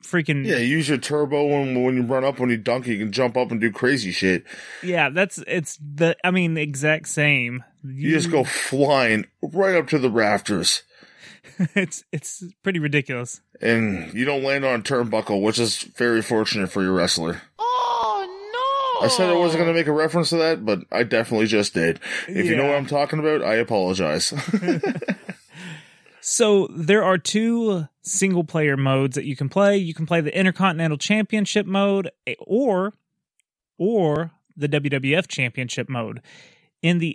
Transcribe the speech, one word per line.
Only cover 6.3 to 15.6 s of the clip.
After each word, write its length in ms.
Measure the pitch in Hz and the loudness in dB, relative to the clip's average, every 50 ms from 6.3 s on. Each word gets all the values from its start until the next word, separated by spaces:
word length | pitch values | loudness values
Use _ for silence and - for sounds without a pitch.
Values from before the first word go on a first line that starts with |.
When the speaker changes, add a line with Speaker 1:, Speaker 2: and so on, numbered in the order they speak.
| 185 185 175 165 160 | 2 2 2 0 0
Speaker 1:
the 80 | 160 | -2
exact 460 | 151 151 139 131 147 151 156 156 - - | -2 -4 -4 -2 0 0 0 0 -2 -6
same. 560 | - 156 147 147 143 131 123 120 123 127 - - _ _ - | -2 2 4 4 4 2 0 -2 -6 -8 -12 -14 _ _ -16
Speaker 2:
You 280 | 135 131 135 147 156 | -14 -10 -4 -2 0
just 160 | 160 160 175 170 | 2 2 2 2
Speaker 1:
You 40 | 156 | 2
Speaker 2:
go 100 | 143 123 | 2 2
flying 840 | 127 - - - - 135 135 143 139 143 135 127 113 110 107 - - _ - | 2 -2 -4 -4 -2 0 2 4 4 4 4 4 4 2 2 0 -4 _ -10
right 340 | - 147 151 185 196 190 185 | -10 -6 -2 0 2 2 2
up 120 | 170 160 - | 2 2 2
to 100 | 160 143 | 2 2
the 140 | 127 127 | 2 2
rafters. 720 | 104 113 110 104 104 101 - - 104 87 85 - - - - _ | 2 2 2 2 2 0 0 -2 -2 0 2 2 0 0 -4 _
Speaker 1:
<laughs> 40 | _ - - - - - - - - - _ - - - 185 - - | _ -20 -20 -20 -20 -20 -20 -20 -20 -20 _ -12 -6 -4 -2 -2 0
It's, 280 | 202 185 156 - - - _ | 0 -2 -2 -4 -10 -14 _
it's 320 | - 151 - - - - 185 175 - _ - | -10 -10 -10 -10 -14 -14 -16 -18 -14 _ -6
pretty 160 | 196 190 170 | -4 -2 -2
ridiculous. 640 | 151 147 139 147 131 - 131 120 123 - - - _ _ _ - | -2 0 0 0 -2 -2 -6 -8 -8 -10 -12 -16 _ _ _ -4
Speaker 2:
And 500 | - 113 117 113 113 107 98 87 80 80 - | 0 2 2 2 2 0 -2 -4 -8 -8 -4
you 100 | 110 127 | -4 -2
don't 160 | 143 143 139 | 0 0 -2
land 240 | 131 135 139 139 135 | 0 -2 -2 0 0
on 140 | 131 123 113 | 0 -2 -2
a 40 | 98 | -2
turnbuckle, 600 | - 139 123 120 113 107 110 110 - 104 98 101 | 0 0 0 0 0 0 -2 -2 0 0 2 2
which 160 | 110 110 | 2 2
is 240 | 117 | 2